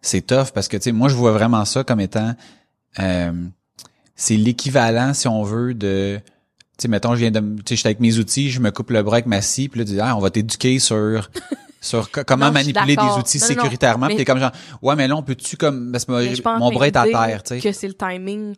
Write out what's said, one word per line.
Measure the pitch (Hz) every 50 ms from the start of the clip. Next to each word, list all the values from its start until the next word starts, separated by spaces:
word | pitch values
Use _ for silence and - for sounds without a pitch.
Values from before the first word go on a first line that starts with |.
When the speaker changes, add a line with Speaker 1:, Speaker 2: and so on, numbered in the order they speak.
Speaker 1:
C'est | - - - 185 -
tough | - 127 135 135 131 -
parce | 104 98 -
que, | -
tu | 101 -
sais, | 127
moi, | 117 110 127
je | 143 135
vois | 120 123 117 107
vraiment | 107 110 117 117 110 104
ça | - - 131 135
comme | - 123 107
étant, | 98 92 - 110 110 113 120 - - - - _ _ _ _ _ _ _ -
euh, | - 95 95 90 90 87 85 85 87 87 90 92 _ _ _ _ - - - _ _ _ _ _
c'est | - - - 110
l'équivalent, | 107 107 120 120 - - 135 131 143 117 113 113 117 127 135 143
si | - -
on | 131 113 107 104
veut, | 101 107 117 120 123 123
de, | 113 101 98 95 98 98 98 101 101
tu | 101 _ _ _ _ _ _ _ _ _ _ -
sais, | -
mettons, | 123 110 101 - 117 120
je | 120
viens | 117 113
de | 107
m-, | 110 107 104 107 107 98
tu | - 120
sais, |
j'étais | 110 - 117
avec | 107 110
mes | 123 113 113
outils, | 113 110 - - 135 143 139
je | 123 127
me | 120 104
coupe | 98 - 113 -
le | 120 110 101
bras | 104 110
avec | 120 113
ma | 120 104 98 101
scie, | - - 127 135 139
puis | - 117
là, | 117
tu | 101
dis, « | 98 98
Ah, | 107 127 120
on | 104
va | 98 95
t'éduquer | - 110 107 113 - - - 131 127 135
sur, | - - 113 107 107 107 110 110 101 - - - - - -
Speaker 2:
<laughs> | - - - - _
Speaker 1:
sur | - - - 113 107 -
co-, | - 151 131
comment | - 135 127 139 143
Speaker 2:
Non, | 151
je | 139 139
suis | 143 131
Speaker 1:
manipuler | 208 - 139 143
des | 175
Speaker 2:
d'accord. | 208 208 202 202
Speaker 1:
outils | 117 - - 143
Speaker 2:
Non, | 226
non, | 233 -
non. | 247
Speaker 1:
sécuritairement. » | 240 233 120 127 - 123 113 120 131
Speaker 2:
Mais | 156 208
Speaker 1:
Puis |
t'es | 208 127
comme | 117 131 131
genre, « | 135 123 - - - - 139 -
Ouais, | - 131 147
mais | 151 135
là, | 131 143
on | 156 139
peut-tu | 131 131 - - - -
comme, | - 165 147 139 127 120 123
parce | 123 120 -
que | -
Speaker 2:
Mais | 123 120 123 123
je | 123
suis | 123 -
pas | 226 226
en | 226
Speaker 1:
mon | 120 123
Speaker 2:
train | 120
Speaker 1:
bras | 123 139
est | 147 -
à | 131 117
Speaker 2:
de | 110
dire | 117 117 113
Speaker 1:
terre, | 113 110 98 -
tu | - 123
sais. » | 127
Speaker 2:
que | 127 208
c'est | 196 - -
le | 196 190
timing | - 196 185 180 180 185 190 202 214 214 208 202